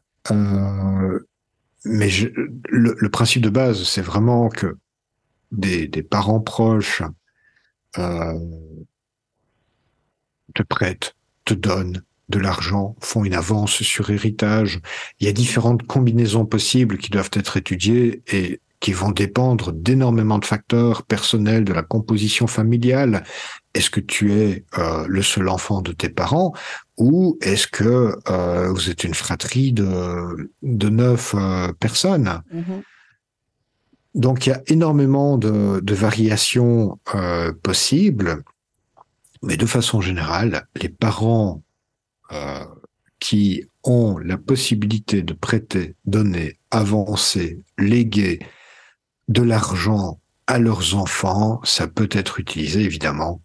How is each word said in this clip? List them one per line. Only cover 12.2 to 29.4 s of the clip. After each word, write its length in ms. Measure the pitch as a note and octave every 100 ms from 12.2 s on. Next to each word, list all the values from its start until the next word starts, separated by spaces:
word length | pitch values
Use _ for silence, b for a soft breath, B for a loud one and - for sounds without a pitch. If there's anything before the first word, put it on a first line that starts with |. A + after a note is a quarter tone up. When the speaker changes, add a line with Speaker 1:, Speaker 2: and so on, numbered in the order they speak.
| -
Speaker 1:
de 100 | G2
l'argent, 560 | F#2+ F2 E2+ G2+ G2 -
font 260 | - A2+ G2
une 80 |
avance 480 | F2+ F2 G#2 G#2 -
sur 260 | G#2+ - G#2
héritage. 680 | G2+ A2 G#2 G#2 A2 G2+ F2 B B B -
Il 60 | G#2
y 20 |
a 40 |
différentes 500 | G2+ A#2+ B2 A#2 A#2+
combinaisons 640 | - C3+ B2 A#2 A2 A2+ A2
possibles 520 | G#2+ - B2+ A2+ F#2+
qui 120 | -
doivent 220 | G2+ -
être 240 | G#2 - G2
étudiées 640 | - F#2 G2+ A#2+ A#2+ - -
et 340 | G2 F2+ - _ -
qui 140 | -
vont 180 | F#2 G2
dépendre 600 | F#2+ G2 B2 B2+ A2+ F2+
d'énormément 680 | D#2+ G2+ C3+ B2 A#2 G#2+ G#2
de 60 | -
facteurs 580 | G#2+ - A#2+ A#2+ A2
personnels, 640 | - G#2 - A2+ G#2 A2+ G2
de 80 |
la 100 | E2
composition 640 | D#2+ A2+ A2 G#2+ G#2+ - A#2
familiale. 760 | - A2 A#2+ B2 C3 C3 G2 B B B B _ -
Est-ce 140 | -
que 80 | G2+
tu 340 | - - G#2
es, 320 | G#2 G#2 F#2 - -
euh, 280 | E2 D#2+ E2
le 140 | F#2+
seul 280 | - G2+ F#2
enfant 320 | F#2 - G2
de 100 | F2+
tes 180 | - -
parents 440 | - - D3+ F#3 B B B - -
ou 400 | A#2+ F3 F3+ -
est-ce 260 | F#2+ G#2 -
que, 480 | - A2 B2 A2+ - -
euh, 400 | F#2 F2+ F2+ F#2
vous 180 | F#2 F#2
êtes 140 | E2+
une 100 | F2
fratrie 580 | D#2+ - E2